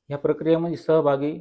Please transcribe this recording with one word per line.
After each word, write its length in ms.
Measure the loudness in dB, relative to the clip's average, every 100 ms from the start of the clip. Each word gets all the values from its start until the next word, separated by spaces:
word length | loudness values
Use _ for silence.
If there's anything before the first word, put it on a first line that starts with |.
| _
ह्या 100 | -4
प्रक्रियेमध्ये 600 | -2 -2 0 0 0 -6
सहभागी 600 | 0 2 2 0 -2 -6